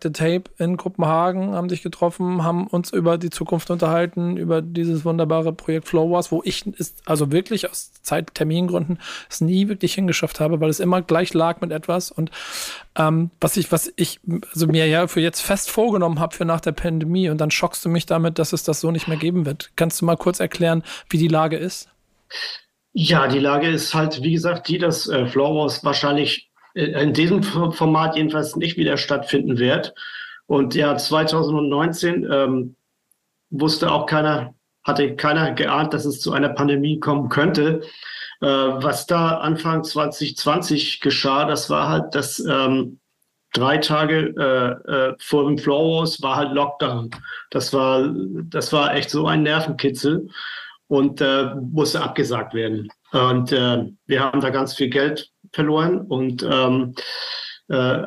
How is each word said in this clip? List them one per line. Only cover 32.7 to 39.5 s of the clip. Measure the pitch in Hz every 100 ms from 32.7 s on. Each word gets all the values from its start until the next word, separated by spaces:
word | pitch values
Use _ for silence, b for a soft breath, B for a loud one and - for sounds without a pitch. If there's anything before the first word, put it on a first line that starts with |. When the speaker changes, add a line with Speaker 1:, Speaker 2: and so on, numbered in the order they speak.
| - _ _ _ _ _ _ -
Speaker 2:
wusste | 139 156 151 165
auch | 151 -
keiner, | 156 151 143 123 - _ _
hatte | - 139 139 123
keiner | 151 151 160
geahnt, | - 147 143 156
dass | 147
es | 147 131
zu | -
einer | 139 143
Pandemie | 143 143 139 147 151
kommen | 151 143 123
könnte. | 143 165 156 151 160 B B B B B B
Äh, | 139
was | 135 135 131 143 - -
da | 170 165 160
Anfang | 151